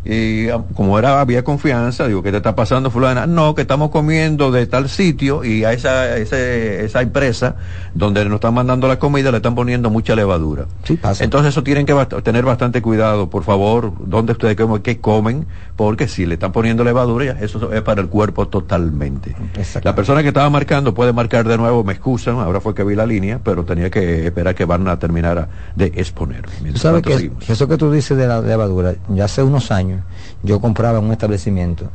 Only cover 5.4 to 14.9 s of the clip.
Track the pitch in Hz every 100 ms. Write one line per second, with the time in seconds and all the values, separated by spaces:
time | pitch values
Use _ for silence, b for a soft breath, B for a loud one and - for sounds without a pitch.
5.4 | 123 110 107 120 135 131 127 120 107 135
6.4 | 127 120 110 92 110 127 123 139 135 110
7.4 | 127 - B B B 85 104 101 104 104
8.4 | 117 120 123 127 131 127 147 143 135 113
9.4 | 117 120 123 123 120 110 - 110 101 87
10.4 | 78 69 - - - 165 107 98 113 139
11.4 | 147 156 131 143 143 160 131 - 110 117
12.4 | 127 123 123 120 113 110 110 107 90 101
13.4 | 85 98 101 117 113 87 - 104 113 120
14.4 | 113 104 113 107 110